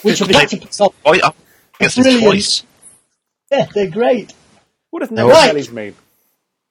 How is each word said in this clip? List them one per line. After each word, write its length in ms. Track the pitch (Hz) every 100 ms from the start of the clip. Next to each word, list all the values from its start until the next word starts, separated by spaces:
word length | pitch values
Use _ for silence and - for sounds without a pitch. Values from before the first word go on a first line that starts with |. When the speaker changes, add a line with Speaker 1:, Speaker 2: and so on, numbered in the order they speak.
Speaker 1:
which 200 | - -
are 40 | 185
Speaker 2:
They 80 |
Speaker 1:
platypus. 480 | 196 147 190 - -
Speaker 2:
Oh, 100 | 202 - -
yeah. 160 | 170 143 - _ _ _ -
Against 220 | - -
them 60 |
Speaker 1:
Brilliant. 200 | 262 247 220
Speaker 2:
twice. 380 | 196 - - - _ - _ _ _ _ _ _
Speaker 1:
Yeah, 160 | 269 - 202
they're 160 | 196
great. 420 | 185 247 247 - - _ _ _ _ _
Speaker 3:
What 120 | 339
does 80 | 311
Speaker 2:
They 60 | 110
Speaker 3:
Ned 80 | 117
Speaker 2:
were 60 |
Speaker 1:
Right. 200 | - - 147
Speaker 3:
Smellies 160 | 120
mean? 240 | 117 104 - _ _ _ _ _ _ _